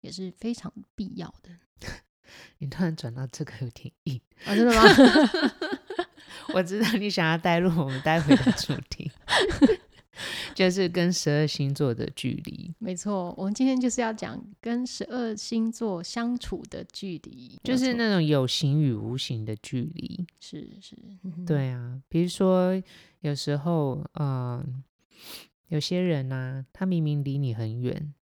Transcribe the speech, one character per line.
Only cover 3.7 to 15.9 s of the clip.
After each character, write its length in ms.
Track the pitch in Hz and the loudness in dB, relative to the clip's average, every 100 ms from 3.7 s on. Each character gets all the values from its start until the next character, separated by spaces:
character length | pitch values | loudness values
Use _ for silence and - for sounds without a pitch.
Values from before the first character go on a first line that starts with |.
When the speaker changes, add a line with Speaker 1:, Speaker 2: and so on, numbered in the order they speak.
| - 131 _ | -10 -18 _
Speaker 2:
硬。 160 | - 127 _ _ - | -8 -8 _ _ -2
Speaker 1:
啊， 100 | 202 | 4
真 100 | 240 | 6
的 80 | |
吗？ 800 | 233 415 330 254 302 262 339 285 - 349 392 _ | 8 10 10 10 10 6 2 -2 -2 -6 -6 _
Speaker 2:
<laughs> 640 | 370 349 - - - - | -8 -8 -12 -20 -14 -4
我 100 | 185 | -2
知 180 | 175 208 | -2 0
道 100 | 220 | 2
你 160 | 220 208 | 2 0
想 160 | 190 160 | 0 2
要 100 | 165 | 2
带 220 | 180 170 | 4 4
入 100 | 180 165 | 4 2
我 60 | 135 | 0
们 160 | 131 | -2
待 180 | 156 165 | 2 2
会 160 | 151 170 | 6 4
的 160 | - | 4
主 200 | - - 131 - | 0 -2 -6 -6
题。 220 | - - - | -10 -10 -12
<laughs> 60 | - - 392 - 302 392 _ - _ - - - - - | 0 2 2 6 6 4 _ -20 _ -14 -10 -10 -10 2
就 160 | 185 | 2
是 180 | 185 180 | 4 0
跟 240 | 180 175 | 2 0
十 160 | 180 - | 2 2
二 160 | 147 151 | 2 2
星 260 | - 139 | 0 -2
座 220 | 139 143 | 0 -2
的 100 | 113 - - | -2 -6 -6
距 160 | 127 - - | -6 -6 -8
离。 280 | - 175 165 | -12 -14 -10
Speaker 1:
没 160 | 196 180 | -8 -6
错， 360 | 208 202 175 - | -4 -4 -6 -6
我 60 | |
们 100 | 190 | -6
今 140 | 214 262 | 0 2
天 120 | 262 | 2
就 80 | 247 | 0
是 140 | 240 | 0
要 100 | 226 | -4
讲 320 | 220 - - - - | -4 -8 -10 -14 -12
跟 260 | 226 240 254 | -6 -4 -4
十 180 | - - | -8 -8
二 300 | 247 233 214 | -4 -4 -6
星 360 | - 226 226 | -4 -2 -2
座 300 | 226 226 | -2 -4